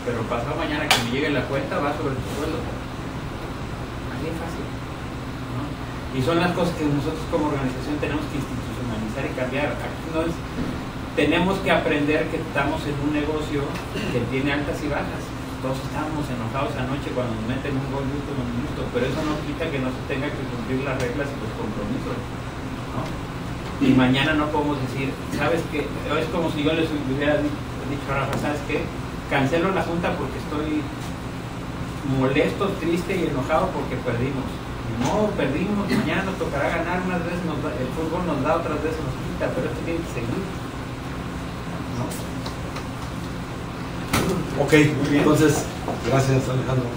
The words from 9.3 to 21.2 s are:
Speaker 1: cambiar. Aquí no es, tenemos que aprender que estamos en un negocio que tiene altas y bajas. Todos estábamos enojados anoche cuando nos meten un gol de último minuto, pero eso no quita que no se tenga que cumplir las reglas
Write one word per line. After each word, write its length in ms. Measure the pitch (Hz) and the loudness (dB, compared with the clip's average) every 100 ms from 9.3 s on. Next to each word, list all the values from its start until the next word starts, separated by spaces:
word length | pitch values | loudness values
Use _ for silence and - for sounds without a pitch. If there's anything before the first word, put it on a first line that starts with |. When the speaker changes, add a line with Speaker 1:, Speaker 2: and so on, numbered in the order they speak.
| 131 | -2
Speaker 1:
cambiar. 320 | 127 135 143 - | 0 0 0 -2
Aquí 240 | - - - | -4 -4 -2
no 60 | 160 165 | 0 0
es, 40 | 170 - - 139 - - - - - | -2 -4 -2 -2 -2 -6 -6 -2 2
tenemos 400 | 147 165 180 190 185 | 4 4 4 2 4
que 60 | |
aprender 560 | 160 165 151 147 156 160 | 4 4 2 4 2 2
que 60 | - | -2
estamos 420 | 135 143 139 156 147 | -2 0 0 0 -2
en 100 | 139 | 0
un 100 | 147 | 2
negocio 540 | 151 147 151 143 147 139 - - - 110 | 2 2 0 0 0 0 -4 -4 -4 0
que 60 | 123 117 | 0 0
tiene 220 | 131 143 143 | 0 2 0
altas 220 | 143 - 147 | 0 -2 0
y 20 | |
bajas. 280 | 143 - - - - - - | -2 -2 -4 -6 -8 -8 -4
Todos 220 | 131 135 - | -2 -2 -2
estábamos 340 | 135 302 147 127 | -4 -2 -2 -2
enojados 420 | 123 113 113 113 117 | -2 -2 -2 -2 -2
anoche 320 | 127 139 - 120 | -2 -2 -2 -2
cuando 160 | 120 110 | -2 -2
nos 100 | 110 | -2
meten 240 | 131 139 135 | -2 0 -2
un 120 | 135 | -2
gol 160 | 135 131 | -2 -2
de 80 | 143 | -2
último 260 | 139 135 120 | -2 -2 -2
minuto, 400 | 120 135 - 113 | -2 -2 -4 -2
pero 160 | 123 131 | 0 0
eso 100 | 139 156 | 0 0
no 80 | 151 147 | 0 -2
quita 160 | 135 156 | -2 -2
que 80 | 139 | 0
no 80 | 127 | -2
se 100 | 127 - | -2 -2
tenga 240 | 139 143 | -2 -2
que 140 | 131 127 | -2 -4
cumplir 320 | 120 107 131 139 | -4 -2 0 0
las 100 | 127 | 0
reglas 260 | 123 143 | 0 0